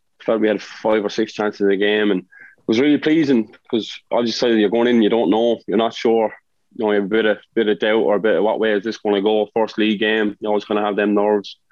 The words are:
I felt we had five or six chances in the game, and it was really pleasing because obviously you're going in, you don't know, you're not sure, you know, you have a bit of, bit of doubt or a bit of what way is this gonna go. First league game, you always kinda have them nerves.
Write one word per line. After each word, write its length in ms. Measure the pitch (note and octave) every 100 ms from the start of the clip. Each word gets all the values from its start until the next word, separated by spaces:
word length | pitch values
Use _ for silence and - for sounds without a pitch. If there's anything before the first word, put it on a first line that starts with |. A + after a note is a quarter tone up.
| _ -
I 40 |
felt 160 | - A2+
we 60 | G#2+
had 160 | G2
five 420 | - - A2 A2
or 60 | G2+
six 220 | - G#2+
chances 280 | - G#2 -
in 60 | G2+
the 100 | G2
game, 360 | G#2 G#2+ G#2
and 80 | F#2
it 480 | - - - _ -
was 100 | A2+
really 200 | D3 C#3
pleasing 540 | D#3 D#3+ C#3 A#2+ G#2+ -
because 340 | - A#2 G2 - -
obviously 480 | A#2 A#2 - B2 A2+
you're 100 | G#2
going 160 | A#2 A#2+
in, 160 | A#2
you 60 | G#2
don't 220 | A2+ F#2
know, 280 | A2 A#2 A2 -
you're 100 | G2
not 160 | A2+
sure, 400 | - A#2+ A2+ G#2+ - _ _ _ -
you 80 |
know, 80 | G#2+
you 80 | G#2
have 60 | G2
a 20 |
bit 160 | A2
of, 140 | G#2+ G2 _
bit 120 | A2+ G#2+
of 140 | G#2
doubt 220 | A2 A2
or 120 | E2
a 60 | G2+
bit 160 | G#2+ F2
of 80 |
what 160 | G#2 -
way 120 | A2
is 100 | G#2
this 140 | A2 G#2
gonna 220 | G#2 G2+
go. 280 | G#2 G#2+ G#2
First 260 | A#2 G#2+ -
league 200 | G#2+ G#2
game, 380 | G#2+ A2 G#2+ G2
you 80 | G#2+
always 180 | G#2
kinda 180 | - G#2
have 120 | G#2
them 200 | G2+ G#2
nerves. 440 | G#2 G#2 G#2 G2 - _